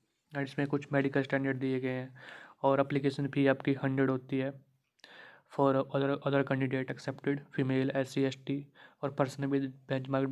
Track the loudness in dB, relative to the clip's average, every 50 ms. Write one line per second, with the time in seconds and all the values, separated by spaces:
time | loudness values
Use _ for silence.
0 | _ _ _ _ _ _ -6 -6 -6 -4 -2 -2 -2 0 0 -2 -2 0 0 2
1 | 2 2 2 0 0 0 0 0 0 0 -2 -2 -2 -2 0 0 -2 -2 -4 -4
2 | -6 -8 -12 -18 -20 -18 -18 -18 -20 -20 -6 _ 2 4 4 4 2 2 0 0
3 | 0 0 0 0 -2 0 2 4 4 4 4 4 2 0 0 0 0 0 2 2
4 | 2 2 2 -2 -2 -4 -4 -2 -2 -4 -6 -10 -16 _ _ _ _ _ _ _
5 | -20 -20 -20 -20 -20 -20 -20 -20 _ _ 0 2 4 4 4 4 2 0 0 0
6 | 0 0 0 -2 0 2 2 2 2 2 0 0 0 0 0 -2 -2 -4 -8 -6
7 | -8 -8 -8 -4 -2 -2 -2 -2 -6 -6 -2 -2 0 2 2 0 0 0 0 -2
8 | -2 -2 0 0 0 0 -2 -4 -6 -6 -6 -6 -6 -10 _ -20 -20 -20 _ _
9 | -8 -4 0 0 -2 -2 -2 -4 -2 -2 0 0 -2 -4 -8 -10 -8 -6 -4 -4
10 | -2 -2 0 0 0 0